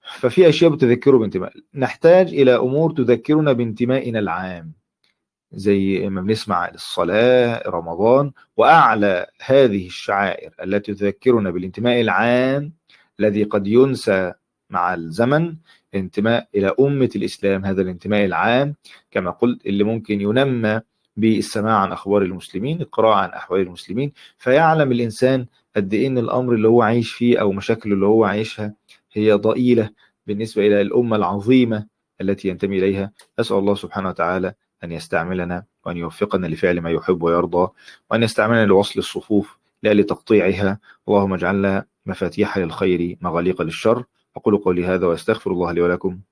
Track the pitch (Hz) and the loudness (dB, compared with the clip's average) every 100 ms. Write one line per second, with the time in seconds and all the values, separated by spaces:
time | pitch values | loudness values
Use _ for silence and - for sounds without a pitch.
0 | - - 127 143 175 147 165 139 123 120 | -18 -4 0 4 4 6 2 4 2 4
1 | 139 131 104 92 92 - _ 143 127 - | 4 4 2 -4 -8 -14 _ -6 -6 2
2 | 165 185 180 160 127 123 127 139 160 160 | 6 6 4 4 4 4 2 0 0 0
3 | 120 117 - 156 151 123 120 110 120 131 | 0 0 2 2 2 0 -2 -4 -2 -2
4 | 123 113 95 85 92 87 82 80 _ _ | -2 -4 -4 -4 -8 -12 -14 -20 _ _
5 | _ _ _ _ _ - 101 101 98 92 | _ _ _ _ _ -4 0 0 0 -2
6 | 98 95 92 110 - 90 87 85 - - | -4 -6 -4 -4 -2 -4 -4 -10 -10 -4
7 | 85 104 123 127 120 117 - 87 85 82 | 0 2 4 4 2 -2 -6 -6 -8 0
8 | 110 131 143 - _ - 123 160 127 110 | 4 4 2 -8 _ 2 6 6 6 4
9 | 101 90 - _ - 135 127 101 90 - | 0 0 -4 _ 2 4 4 2 -6 -10
10 | - 101 98 - 82 - 90 101 104 98 | -4 0 0 -4 -12 -12 -4 -4 -4 -4
11 | 101 98 131 117 98 87 92 98 120 120 | -4 0 2 2 0 -6 -8 -4 -2 0
12 | 110 92 117 123 131 139 147 - _ _ | 0 0 2 2 0 -4 -6 -16 _ _
13 | _ - 107 101 104 104 98 117 135 123 | _ -2 0 0 -2 -2 2 4 4 2
14 | - 95 90 - _ _ _ 90 87 87 | 0 0 -2 -8 _ _ _ -4 -2 -4
15 | 82 82 117 151 170 160 _ _ _ 98 | -8 -2 2 2 0 -6 _ _ _ -8
16 | 92 - 107 117 - 101 98 - 139 139 | -6 -2 0 0 -2 -2 0 2 0 2
17 | 127 101 101 - 98 98 98 95 92 90 | -2 -2 -8 -4 -2 -2 -2 -2 -4 -6
18 | 95 104 98 82 101 123 143 147 - - | -2 0 0 0 2 2 0 -6 -18 -20
19 | _ - 90 - 120 120 101 101 104 113 | _ -6 -6 -2 -2 -2 -4 -2 0 -2
20 | 107 104 101 117 139 123 107 110 _ _ | -4 -4 0 0 0 0 -2 -2 _ _
21 | _ - 110 107 - 110 107 110 98 87 | _ 0 0 2 -2 -4 0 0 0 -4
22 | 98 101 95 92 - 95 123 165 147 - | -2 0 0 -6 -10 -8 -6 -6 -6 0
23 | 110 104 90 - - 92 92 87 - 104 | 2 2 0 -8 -4 -4 -4 -8 -10 -6
24 | 143 _ - _ 123 135 160 160 139 120 | -6 _ -20 _ 0 2 4 2 2 0
25 | 113 104 127 131 123 _ _ 107 95 104 | -2 0 0 0 -4 _ _ -6 -2 -2
26 | 135 127 113 127 127 117 110 120 110 120 | 0 -2 -2 -2 0 2 4 4 4 2
27 | 113 - 120 117 104 98 101 110 107 98 | -2 -2 2 2 2 -2 -4 -4 -2 0
28 | 98 113 107 104 107 - 104 104 _ _ | 2 4 2 0 -6 -8 -10 -12 _ _
29 | _ 107 107 104 107 110 123 120 107 _ | _ -2 2 2 2 0 2 2 0 _
30 | _ _ - 101 110 107 104 101 101 123 | _ _ -10 -8 -4 0 2 2 2 0
31 | 120 107 90 101 104 131 117 107 104 _ | 0 0 -2 -2 2 4 4 -2 -6 _
32 | _ _ 98 98 95 92 98 98 95 98 | _ _ -4 -4 -4 -4 -4 0 0 -2
33 | 98 _ _ - 117 98 98 98 - 101 | -6 _ _ -6 -2 0 0 -2 -6 -8
34 | 95 - 85 92 92 - _ _ 85 82 | -8 -4 -2 -2 -4 -8 _ _ -12 -12
35 | - 85 85 92 87 87 104 _ 90 87 | -6 -4 -4 -6 -6 -8 -10 _ -12 -8
36 | 82 - 101 95 87 80 90 87 82 82 | -10 -8 -4 -4 -4 -2 -2 -2 -2 -4
37 | - 92 82 85 87 87 90 _ - - | -2 -2 0 0 0 -2 -2 _ -20 -20
38 | _ 113 113 - 107 117 104 95 101 98 | _ -2 -2 0 2 2 4 4 2 -4
39 | - 98 - 104 101 _ _ _ 107 104 | -8 -10 -2 -2 -2 _ _ _ 2 2
40 | 101 92 - 107 90 95 98 104 _ _ | 2 -4 2 2 2 0 -2 -4 _ _
41 | - 101 98 92 87 98 98 98 - _ | 0 2 2 -2 -2 0 -2 -2 -8 _
42 | - 92 87 - 101 98 85 - 98 90 | -12 -6 -6 -2 -2 -2 -6 -2 -2 0
43 | 87 - 90 85 87 90 82 - 110 117 | -4 -6 -6 -2 -2 -4 -6 -2 -2 -2
44 | 123 _ _ - - 101 92 90 90 92 | -4 _ _ -4 0 0 0 -2 -2 0
45 | 87 82 - 110 98 90 87 85 87 87 | 0 -2 -2 -4 -4 -4 -4 0 0 0
46 | 92 92 - | -4 -8 -18